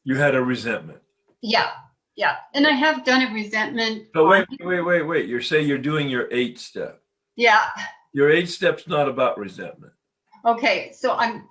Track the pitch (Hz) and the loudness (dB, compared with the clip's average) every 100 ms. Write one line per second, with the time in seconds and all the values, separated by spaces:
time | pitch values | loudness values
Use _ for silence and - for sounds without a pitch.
0 | 135 131 143 131 127 120 117 107 78 - | -4 2 4 2 2 -2 -2 -6 -6 -18
1 | _ _ _ _ 220 214 - - - _ | _ _ _ _ -2 0 0 -4 -18 _
2 | _ - 175 - - 277 294 269 311 262 | _ -4 -2 -2 -6 0 2 4 2 0
3 | 254 262 254 220 208 214 214 233 226 220 | 2 2 2 -4 -4 -4 -4 -2 -2 -4
4 | - 160 185 196 185 - 175 180 170 175 | -4 2 6 6 4 -6 -4 -2 0 0
5 | 151 160 - 120 - 151 147 139 131 156 | 0 -2 -2 -4 0 0 2 0 -2 -2
6 | 143 123 - 123 123 - - - 67 - | -2 -2 -2 -2 -4 -6 -14 -10 -10 -12
7 | _ _ _ - 233 220 - - - - | _ _ _ 0 4 4 2 -6 -14 -16
8 | _ 139 143 160 175 - 170 156 - 151 | _ 2 4 4 0 -2 0 0 -4 -2
9 | 139 123 127 - 98 85 - - - _ | 0 0 -2 -2 -10 -12 -14 -16 -20 _
10 | _ _ _ _ 233 226 247 180 - - | _ _ _ _ -2 0 0 -2 -4 -6
11 | 254 - 233 220 - | -4 0 -2 -4 -8